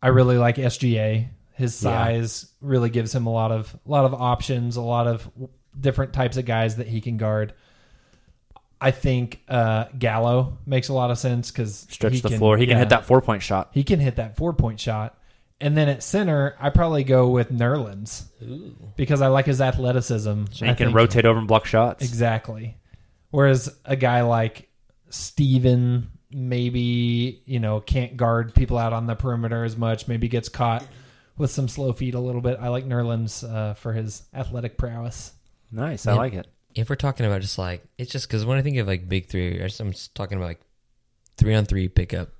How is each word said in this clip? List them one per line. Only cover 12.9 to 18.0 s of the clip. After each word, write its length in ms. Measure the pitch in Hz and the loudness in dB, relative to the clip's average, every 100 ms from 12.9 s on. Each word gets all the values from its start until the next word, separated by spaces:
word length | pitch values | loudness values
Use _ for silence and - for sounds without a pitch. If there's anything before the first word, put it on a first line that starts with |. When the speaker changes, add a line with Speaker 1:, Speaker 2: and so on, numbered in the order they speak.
Speaker 2:
that 160 | 117 - | 4 6
four-point 360 | 131 127 104 | 4 4 -2
shot. 280 | - 98 - | 0 -2 -2
Speaker 1:
He 100 | - | -4
can 160 | 139 190 | 0 2
hit 180 | 139 123 | 2 -2
that 200 | 110 107 | -6 -4
four-point 420 | 160 151 117 107 | -4 0 0 0
shot. 400 | - 110 110 _ _ _ _ _ | -4 -4 -4 _ _ _ _ _
And 160 | 147 151 | 0 2
then 120 | 151 | 2
at 160 | 135 | 0
center, 500 | - 190 196 151 139 - | -2 -2 0 0 0 -2
I 100 | 120 | 2
probably 320 | - 170 151 | 4 4 0
go 260 | 131 131 127 | 4 6 6
with 220 | 123 117 | 4 0
Nerlens 760 | 123 117 147 113 98 | 0 0 0 -4 -10